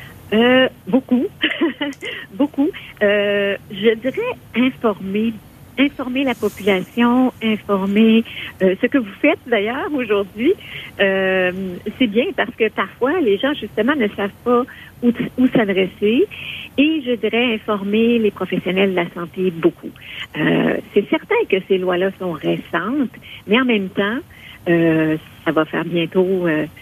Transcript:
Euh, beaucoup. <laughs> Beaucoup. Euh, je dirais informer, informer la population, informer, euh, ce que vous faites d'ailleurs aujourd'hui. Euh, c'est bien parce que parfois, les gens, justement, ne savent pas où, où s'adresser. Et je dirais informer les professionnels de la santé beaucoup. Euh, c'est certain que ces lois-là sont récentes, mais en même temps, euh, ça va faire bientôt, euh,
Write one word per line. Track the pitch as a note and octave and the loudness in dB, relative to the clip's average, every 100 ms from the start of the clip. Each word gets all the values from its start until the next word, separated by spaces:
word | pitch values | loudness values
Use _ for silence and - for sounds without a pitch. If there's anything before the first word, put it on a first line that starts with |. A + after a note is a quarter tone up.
| - - - | -20 -16 -2
Euh, | G#3 A#3+ B3+ B3+ - - | 2 6 6 4 -2 0
beaucoup. | A#3+ - B3 F#4+ - - - E4 - | 0 2 0 0 -4 -4 0 -2 -2
<laughs> | C#4+ C4+ A4 - - | -8 -8 -12 -12 -10
Beaucoup. | F#3+ C#4+ - D4+ - - - | -2 -2 2 -2 -2 -12 -2
Euh, | G#3 G#3 G3+ G3+ G3+ G3 - | 2 2 2 0 -2 -4 -8
je | G3 A3 | 0 0
dirais | A3+ B3+ C4 A#4+ - - A3+ | 0 -2 -4 -6 -6 -6 0
informer, | B3+ - A#3 F#3+ F#3+ G#3 A3+ G#3+ - - - - | 0 0 -2 -2 -4 -2 -2 -4 -16 -20 -10 0
informer | C#4 - B3+ B3+ | 0 -2 -6 -2
la | C#4 | -2
population, | A#3 G#3 - G3+ F#3+ F3 - A#3+ B3+ B3+ - | -2 -4 -2 0 0 -2 0 2 4 2 0
informer, | A3+ G#3+ - G3+ G3 G3+ A3+ A3+ A3+ - - - | -2 -2 -2 -2 2 4 6 4 2 -10 -12 0
euh, | F#3+ F#3+ | 0 2
ce | B3 | 0
que | C#4 | 0
vous | G3+ - | -2 0
faites | D4 E4+ B3+ | 0 0 0
d'ailleurs | A3+ G#3 C4+ F#4 | -2 0 -4 -4
aujourd'hui. | D4 A3+ G3+ G3 G#3 C4+ - - - - - | -4 0 -2 -2 -2 0 0 -4 -16 -10 -2
Euh, | G3 F#3+ F#3+ F#3+ F3+ F#3 F#3+ F3+ A3 - | 0 2 2 2 0 -2 -6 -8 -8 0
c'est | B3 | 0
bien | G#3 F4 | 2 0
parce | - G#3 - | -2 -4 -2
que | A3 | -2
parfois, | - G3 - B3+ F4+ | -2 -6 -2 0 2
les | B3 G3 | 2 2
gens, | C4+ | 0
justement, | D4 G#3+ - A3+ | -2 -6 -2 0
ne | D4+ G#3 | 2 0
savent | - G3 - | -2 -6 -4
pas | A#3+ A#3+ B3+ - - - | 0 0 0 -8 -20 -2
où, | A#3+ A#3 B3 - | 0 0 -4 0
où | B3+ | 2
s'adresser. | C4+ G3+ F#3+ F#3 - G#3 B3 G#4+ - - - - - | 2 2 0 -2 0 0 2 0 -2 -14 -14 -8 0
Et | D4+ D#4+ B3 | 2 2 -2
je | |
dirais | A#3 G#3+ A3+ B3 | -2 0 0 0
informer | A3 - G#3 G3 G#3+ A3+ A#3 | -2 -4 -4 0 2 4 4
les | G#3+ | 2
professionnels | - F#3 F3+ F3+ F#3 G3 | -2 -4 -4 -2 0 0
de | F3+ | 0
la | E3+ | -4
santé | F3+ F3 - F#3 | -6 -10 -2 -2
beaucoup. | E3 E3+ - - - - - - - | 2 0 0 -14 -16 -18 -16 -10 -2
Euh, | D#3+ E3 - - - | 0 2 0 -2 0
c'est | G#3 G3+ | 0 0
certain | D#4 - G#4 G#4+ | -2 0 0 2
que | F#3+ - | 0 0
ces | F#3+ | 0
lois-là | F#3 F3+ F#3+ F#3+ | 0 0 0 -2
sont | F#3 | -6
récentes, | D#3 E3 E3 - E3+ F#3+ D4 A#3+ - - - - | -4 -2 -4 -2 -4 -2 -2 -4 -6 -20 -12 0
mais | A3+ | 0
en | |
même | B3+ A3 F#3 | 2 0 -2
temps, | - G3+ B3+ - - - - - | -2 -2 -4 -10 -20 -20 -8 0
euh, | E3+ E3 D#3+ D#3 D#3 - - | 2 4 2 2 -2 -6 -8
ça | - | -2
va | D#3 D#3 | 0 0
faire | D#3+ | -2
bientôt, | E3+ E3+ E3 F#3+ F#3 F#3+ F3 | -2 -2 0 0 0 0 0
euh, | D#3 D#3 - | -2 -4 -10